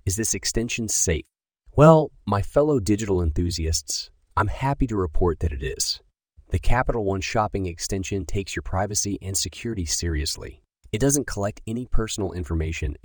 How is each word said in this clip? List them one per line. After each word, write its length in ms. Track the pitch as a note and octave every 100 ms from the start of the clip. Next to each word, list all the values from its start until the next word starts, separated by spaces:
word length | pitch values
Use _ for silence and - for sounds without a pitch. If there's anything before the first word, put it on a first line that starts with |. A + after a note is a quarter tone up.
| -
Is 120 | G2+
this 160 | A2
extension 560 | G2 - - A#2 - G#2+
safe? 340 | - - D#2 - _ _ _ - -
Well, 340 | D#3 D#3+ D3 - -
my 160 | G#2
fellow 400 | G2 D3 D3+ C#3
digital 400 | F#2+ G2+ G#2+ F#2
enthusiasts, 920 | E2+ D2+ F2 E2+ D#2+ E2 - - - _ _ -
I'm 120 | G#2
happy 380 | - C3+ C#3 C3
to 100 | G#2+
report 420 | F2+ - F2+ D#2+
that 140 | E2
it 100 | C#2+
is. 380 | C#2 - - - - _ _ - -
The 100 | -
Capital 460 | - B2+ C3 A#2 G2+
One 160 | F#2+
shopping 460 | - A2+ G#2+ G2+ F#2
extension 580 | E2+ - G2 F#2+ G2 F2
takes 320 | G2+ G2 -
your 60 |
privacy 540 | - F#2+ G2 G#2 G#2 F#2+
and 160 | F#2+ F#2+
security 480 | F2+ - A#2+ G#2 E2+
seriously. 760 | - E2+ D2+ D2 - - - _ _ -
It 80 | G#2
doesn't 260 | C#3 C#3 -
collect 360 | - G2+ - -
any 200 | A#2 B2+
personal 480 | - A2 - F#2+
information, 640 | F2+ F2 E2 D#2 D#2+ D2+ D2